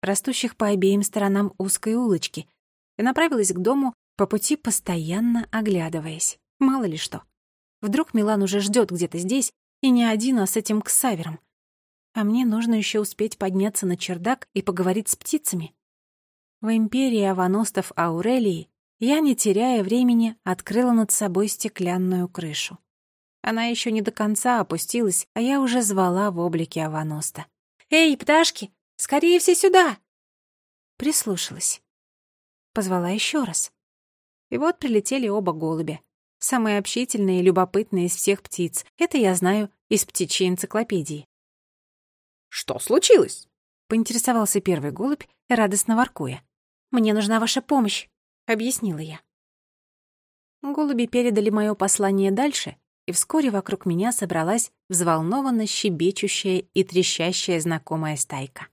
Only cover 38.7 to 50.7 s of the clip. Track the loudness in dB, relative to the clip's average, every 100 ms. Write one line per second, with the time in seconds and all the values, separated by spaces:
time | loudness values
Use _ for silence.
38.7 | -6 -12 _ 0 2 2 4 2 2 -2
39.7 | _ _ -2 0 -4 -4 0 0 0 -2
40.7 | -4 -2 -4 -4 -10 -14 _ _ _ _
41.7 | _ _ _ _ _ _ _ _ -12 -8
42.7 | -8 2 2 8 6 6 -2 -18 _ _
43.7 | _ _ 0 0 0 0 2 2 0 0
44.7 | 0 -2 -4 -2 -4 -6 _ _ 2 2
45.7 | 0 0 2 2 -2 -8 -8 _ _ _
46.7 | _ _ 0 2 2 2 0 0 -2 0
47.7 | 2 2 -2 -10 _ _ _ -4 -2 -2
48.7 | -4 -4 -6 -8 -14 _ _ _ _ _
49.7 | _ _ _ _ _ _ _ _ _ -8